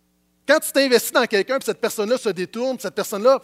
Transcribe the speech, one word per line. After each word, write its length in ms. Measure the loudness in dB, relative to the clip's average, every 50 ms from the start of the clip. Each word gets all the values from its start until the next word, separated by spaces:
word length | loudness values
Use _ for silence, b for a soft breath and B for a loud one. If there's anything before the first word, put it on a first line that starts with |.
| _ _ _ _ _ _ _ _ _
quand 140 | 2 2 2
tu 120 | 2 0
t'investis 400 | 0 2 4 4 4 2 2 0
dans 140 | 0 0 0
quelqu'un, 320 | 2 0 0 0 -2 -4 -4
puis 80 | -4
cette 140 | -4 -4 -4
personne-là 380 | -4 -4 -4 -4 -2 -2 -2 0
se 120 | 0 -4
détourne, 460 | -4 -4 -6 -8 -6 -6 -4 -4 -4
puis 60 | -6
cette 120 | -8 -6 -6
personne-là, 440 | -6 -6 -6 -4 0 2 4 2 2